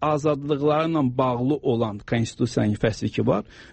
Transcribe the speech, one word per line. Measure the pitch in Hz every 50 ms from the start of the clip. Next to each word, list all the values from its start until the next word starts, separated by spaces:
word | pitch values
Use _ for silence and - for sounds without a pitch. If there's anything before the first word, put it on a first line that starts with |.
azadlıqları | 139 151 151 143 147 156 147 139 143 143 151 139 143 151 147 156 160 165
ilə | 165 156 135 127 123
bağlı | 135 131 127 123 120 127 131 151 139
olan | - 143 117 113 117 110 101 101 - -
Konstitusiyanın | 123 117 113 - - - 127 120 - 127 113 107 107 -
fəsli | - 113 - - 117 110 -
iki | - 110
var. | 123 160 208 - - - - - -